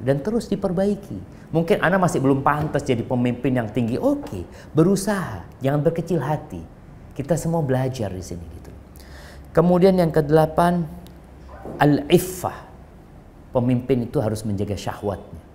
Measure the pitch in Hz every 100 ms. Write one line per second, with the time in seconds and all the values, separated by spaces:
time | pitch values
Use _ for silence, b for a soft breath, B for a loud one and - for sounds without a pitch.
0 | 120 143 214 233 - 208 190 180 202 202
1 | - 98 - - - 160 170 208 156 190
2 | 175 143 135 135 151 151 151 143 - 117
3 | 110 127 123 117 139 127 110 127 113 123
4 | 269 285 - 95 - B B 156 170 196
5 | 214 196 131 92 - - 131 147 156 170
6 | 165 170 135 151 - 87 82 - - -
7 | - - 131 156 165 165 139 131 131 127
8 | 101 92 87 85 82 - - - - B
9 | B B B B - - 170 180 190 185
10 | 165 160 143 156 156 - 175 175 160 -
11 | - - - - - - - - 147 143
12 | - 175 - - 107 - - - - -
13 | - - - - - 127 120 123 120 127
14 | 113 147 107 107 110 101 101 98 - -
15 | 101 95 - 82 -